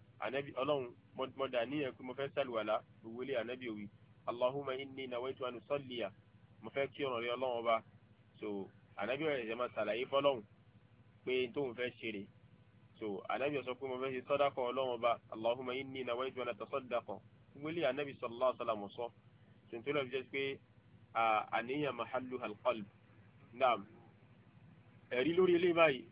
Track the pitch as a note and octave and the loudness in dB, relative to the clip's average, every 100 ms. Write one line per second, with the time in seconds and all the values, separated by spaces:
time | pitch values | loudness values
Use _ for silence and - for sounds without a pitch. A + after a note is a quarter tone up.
0 | - - G#2+ C3 C#3+ B2 C3+ D3 B2 A#2+ | -8 -8 -4 -2 -4 -2 2 2 0 -8
1 | - - C3 C3 C3 B2 A#2 D3 C3+ A#2 | -12 -6 -6 -2 -2 0 0 0 -2 -4
2 | B2+ B2 C#3 C#3+ C3 A2+ G#2+ G#2+ - - | -8 -4 -4 -2 0 0 2 0 -2 -14
3 | A2+ A#2 C3 B2+ A2+ B2+ B2+ G#2+ G#2 - | -12 -8 -2 -2 -2 -4 -6 -8 -10 -14
4 | - - - A#2+ B2 C#3 C#3 C3 C#3 C3+ | -20 -12 -8 0 2 2 -2 -4 -6 -8
5 | C3 B2 C3 C3 B2+ A#2+ - C#3+ C3 A#2+ | -6 -4 -4 -4 -6 -6 -4 -4 -4 -4
6 | G2+ G2+ - - - - G#2+ C#3 C#3 C#3+ | -4 -6 -20 -20 -20 -16 -6 -2 -2 -2
7 | C#3 A#2+ A#2+ B2 C3 A#2+ A#2 A2+ A2 - | -2 0 -2 0 0 0 2 2 0 -16
8 | - - - - G#2+ G2+ F#2 - - - | -20 -20 -20 -10 -6 -4 -6 -12 -16 -6
9 | G2+ C3+ D#3 C#3 A2 A2+ B2 - G#2+ A2 | -2 0 0 0 -2 -2 -4 -2 -2 -2
10 | B2+ C#3 C#3+ C3 G#2+ - - - - - | 0 2 4 2 -2 -18 -20 -20 -20 -20
11 | - - - B2+ B2 B2+ C#3 A#2 B2 A#2+ | -20 -10 -2 0 0 0 -2 -2 -4 -4
12 | A#2 G#2 G2+ - - - - - - - | -6 -6 -8 -16 -20 -20 -20 -20 -20 -8
13 | G#2+ G2 - G#2+ C#3 C#3+ B2+ B2+ C3+ B2+ | -6 -4 -4 -2 0 -2 -4 -6 -4 -4
14 | C3 C3 B2+ C#3+ C#3 C3+ B2 B2+ C3 A#2+ | -4 -4 0 2 2 2 0 0 0 2
15 | A#2 A2 - A2 A2+ B2 B2+ B2+ C3+ C3+ | 2 0 -2 -2 0 0 0 -4 -4 -6
16 | B2 A#2+ C3 B2 A#2+ A2 A2 C#3 B2+ A#2+ | -2 -2 -2 -4 -4 -4 -4 -6 -2 -4
17 | A2+ G2+ - - - C#3 D3 E3+ C#3+ C3 | -2 -8 -12 -20 -20 -10 -6 0 0 0
18 | D3 A2 A#2+ A#2 B2+ B2 A#2+ A2 G2+ - | -4 -6 -8 0 2 2 0 -2 -4 -6
19 | A#2 - - - - - - A#2 A#2+ D3 | -8 -10 -20 -20 -20 -20 -12 -6 -2 0
20 | C3 C3 A#2+ C#3 C#3 C3+ - - - - | 0 -4 -4 -4 -2 -4 -12 -20 -20 -20
21 | - A2+ A2+ G#2+ G#2 A2 A#2 C#3+ C#3+ B2 | -6 2 4 4 2 -2 -2 0 -2 -2
22 | A2+ B2+ B2+ B2+ A2+ G#2 B2+ A#2 G2+ - | -4 -4 -4 -4 -6 -2 0 0 -2 -14
23 | - - - - - A#2 C3 A2 G2+ - | -20 -20 -20 -20 -16 2 4 4 0 -16
24 | - - - - - - - - - - | -20 -20 -20 -20 -20 -20 -20 -20 -20 -20
25 | - B2 C#3 E3+ F#3 E3+ F3 E3+ D#3+ B2+ | -4 2 4 6 6 8 6 8 8 6
26 | - | -2